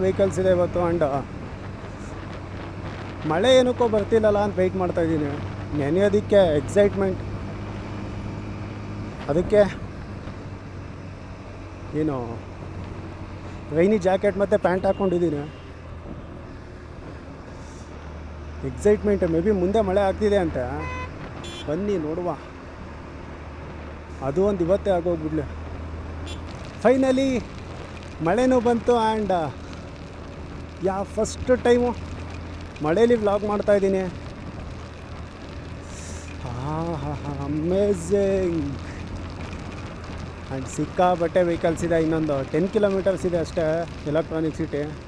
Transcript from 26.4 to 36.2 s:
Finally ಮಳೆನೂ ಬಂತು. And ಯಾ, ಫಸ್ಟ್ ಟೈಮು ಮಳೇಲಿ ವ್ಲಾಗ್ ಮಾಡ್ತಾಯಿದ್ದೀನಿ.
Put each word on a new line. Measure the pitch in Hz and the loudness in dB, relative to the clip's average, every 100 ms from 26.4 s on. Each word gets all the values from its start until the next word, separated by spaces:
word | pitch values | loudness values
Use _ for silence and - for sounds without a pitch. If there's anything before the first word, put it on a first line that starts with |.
| - - - - | -10 -10 -12 2
Finally | 214 262 262 262 269 247 - - - - - - - - 160 | 4 6 6 4 4 0 -2 -10 -12 -12 -12 -12 -12 -2 2
ಮಳೆನೂ | 208 254 254 226 | 4 6 6 4
ಬಂತು. | 233 - 240 220 | 2 4 4 4
And | 220 202 180 147 - - - - - - - - - - - - - 180 | 2 2 2 0 -4 -10 -12 -12 -12 -12 -12 -12 -12 -12 -10 -12 -4 -2
ಯಾ, | 190 196 - | 0 -2 0
ಫಸ್ಟ್ | 220 - - 247 247 | -2 -2 2 4 6
ಟೈಮು | 240 247 - - - - - - - - - 147 | 6 4 0 -6 -10 -10 -10 -10 -10 -12 -4 2
ಮಳೇಲಿ | 180 233 240 | 6 6 6
ವ್ಲಾಗ್ | 208 208 208 | 4 2 0
ಮಾಡ್ತಾಯಿದ್ದೀನಿ. | 208 196 202 196 190 185 - - - - - - - - - - - - - 127 - - - - - - - | 0 4 6 6 2 0 -6 -12 -12 -12 -10 -10 -10 -12 -14 -12 -12 -12 -12 -12 -12 -10 -12 -12 -12 -10 -10